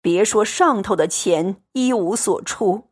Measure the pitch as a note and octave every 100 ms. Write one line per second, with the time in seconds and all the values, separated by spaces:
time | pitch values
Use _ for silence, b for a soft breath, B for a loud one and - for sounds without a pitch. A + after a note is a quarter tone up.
0 | E3+ F3 G#3+ G#3+ A3 - F4 A3+ F#3+ F3+
1 | D#3+ - F#3+ E3 F3 G3 _ C4 B3+ A#3+
2 | F3 A3+ - F3+ - - G#3 G3+ -